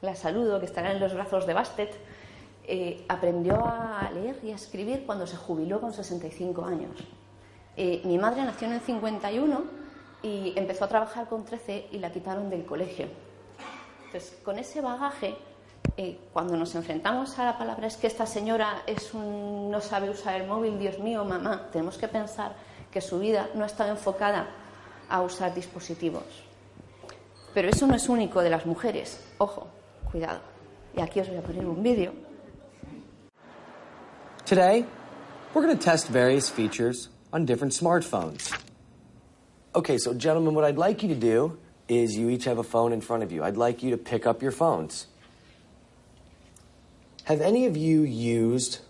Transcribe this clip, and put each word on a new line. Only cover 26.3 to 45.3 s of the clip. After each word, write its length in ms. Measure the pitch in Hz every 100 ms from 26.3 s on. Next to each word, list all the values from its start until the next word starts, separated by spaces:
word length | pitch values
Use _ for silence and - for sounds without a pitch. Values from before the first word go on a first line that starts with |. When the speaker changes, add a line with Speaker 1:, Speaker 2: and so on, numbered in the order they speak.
| - - - - - - - - - - - -
Speaker 1:
Pero 160 | 214 180
eso 160 | 214 277
no 100 | 247
es 140 | -
único 320 | 240 208 185
de 80 | 175
las 160 | 165 170
mujeres, 580 | 165 240 147 - - - -
ojo. 300 | 202 - - - - - -
Cuidado. 300 | 170 160 - - - - - - -
Y 60 |
aquí 200 | 165 202
os 60 | 185
voy 100 | 180
a 40 |
poner 240 | 170 170 180
un 160 | 165
vídeo. 320 | 220 240 180 - - - - - - - - - - - - _ - - - - - - - - - - -
Speaker 2:
Today, 400 | 190 185 220 240 - - - - - -
we're 80 | 311
gonna 160 | 320 269
test 300 | - 160 -
various 400 | 123 123 135 135
features 580 | - 110 - 117 123 - - -
on 140 | 156 156
different 280 | 120 143
smartphones. 800 | - 170 175 - 104 80 76 - - - - - - - - - _ _ - -
Okay, 240 | - 160 127
so 160 | 123
gentlemen, 400 | 123 151 160 160
what 120 | 151 151
I'd 120 | 147
like 240 | 180 226
you 80 | 214
to 60 | 143
do 420 | 113 113 151 165 - - -
is 300 | 120 117 104
you 120 | 117
each 140 | 123
have 140 | 127 117
a 60 |
phone 280 | 117 117 117
in 80 | 113
front 240 | 107 117
of 80 | 104
you. 120 | 85
I'd 120 | 78 101
like 260 | 120 120
you 100 | 131
to 60 | 117
pick 300 | - 117 117
up 140 | 117
your 100 | 135
phones. 560 | - 165 104 78 - - - -